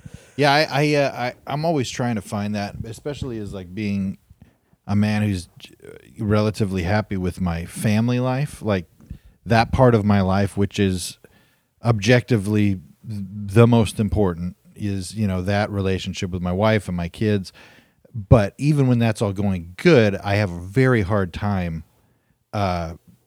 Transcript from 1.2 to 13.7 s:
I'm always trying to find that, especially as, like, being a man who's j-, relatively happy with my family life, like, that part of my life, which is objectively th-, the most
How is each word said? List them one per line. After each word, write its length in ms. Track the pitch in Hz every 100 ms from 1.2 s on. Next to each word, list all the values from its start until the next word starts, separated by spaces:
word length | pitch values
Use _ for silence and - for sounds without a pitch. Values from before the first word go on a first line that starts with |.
| 123 - -
I'm 180 | 143 165
always 240 | 156 117
trying 260 | - 120 110
to 60 |
find 320 | - 104 104 104
that, 200 | 101 -
especially 540 | 113 113 151 135 139 113
as, 140 | 98
like, 200 | 98 90 95
being 420 | 104 101 95 - _ - - _ _ _ -
a 80 | 104
man 260 | 107 107
who's 260 | 107 92 85 -
j-, 140 | - - - 50 - -
relatively 640 | 107 107 107 101 101 95
happy 340 | 87 104 101 95
with 240 | 90 -
my 240 | 90 85 85
family 540 | - 113 107 117 123
life, 420 | 127 127 147 -
like, 220 | 107 98 82 _ - - - _ -
that 260 | 113 117
part 240 | - 127 113
of 80 |
my 180 | 104 101
life, 360 | 92 95 101 -
which 200 | 98 -
is 400 | 98 92 - - - _ _ _ _ _
objectively 960 | 120 110 98 123 - 117 98 107 101 95 - _ 127
th-, 140 | 107 95
the 360 | 104 98 104
most 320 | 117